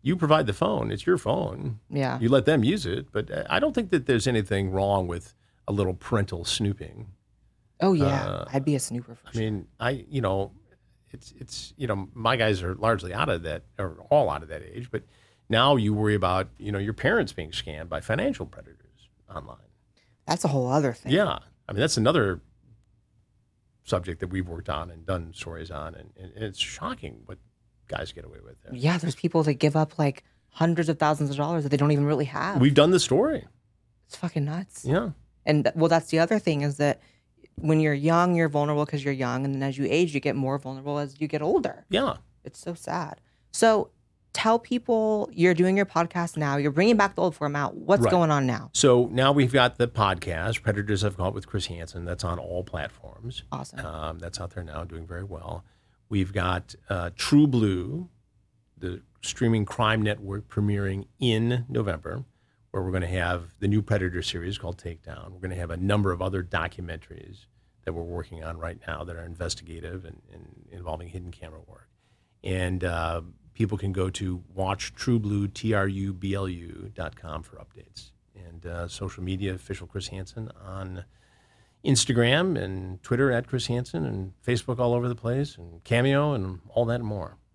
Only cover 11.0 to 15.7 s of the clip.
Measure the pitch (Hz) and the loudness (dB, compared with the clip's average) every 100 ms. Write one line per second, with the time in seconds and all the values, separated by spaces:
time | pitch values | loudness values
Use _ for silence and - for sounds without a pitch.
11 | _ - - - 127 - - - 127 98 | _ -20 -20 -20 -14 -14 -14 -8 -4 -4
12 | 95 120 113 123 110 98 90 95 110 110 | -4 -2 0 4 4 2 -2 0 2 0
13 | 90 92 - 87 82 82 - - 95 85 | -2 -2 0 0 -4 -8 -10 -8 -8 -8
14 | - 147 113 73 78 78 - 85 120 - | 2 2 2 -2 -8 -14 -12 -12 -8 -10
15 | - _ _ _ _ 110 131 | -10 _ _ _ _ 4 6